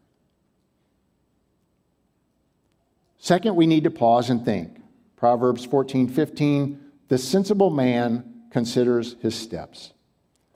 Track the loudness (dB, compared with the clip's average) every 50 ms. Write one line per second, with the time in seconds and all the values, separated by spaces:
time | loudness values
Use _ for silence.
0 | _ _ _ _ _ _ _ _ _ _ _ _ _ _ _ _ _ _ _ _
1 | _ _ _ _ _ _ _ _ _ _ _ _ _ _ _ _ _ _ _ _
2 | _ _ _ _ _ _ _ _ _ _ _ _ _ _ _ _ _ _ _ _
3 | _ _ _ _ 0 0 0 2 2 0 2 2 4 4 4 2 2 0 -2 0
4 | 2 2 2 2 2 0 -2 -2 0 -2 -4 -4 -6 -10 -14 -20 -20 _ _ _
5 | _ _ _ 0 2 2 2 4 2 0 0 0 -4 -2 0 0 0 0 0 0
6 | 0 0 0 -2 -2 -2 -2 -2 0 0 0 0 -2 -4 -6 -10 -18 -20 _ _
7 | _ -2 -2 -2 0 0 0 0 0 0 2 2 2 2 2 2 0 2 2 0
8 | 0 0 -2 -4 -6 -10 -20 -20 -18 -4 -4 -4 -2 0 0 0 2 2 2 0
9 | -2 -4 -10 -4 -4 -4 -4 -4 -10 -12 -12 -12 -12 -14 -18 -20 -20 -20 _ _
10 | _ _ _ _ _ _ _ _ _ _ _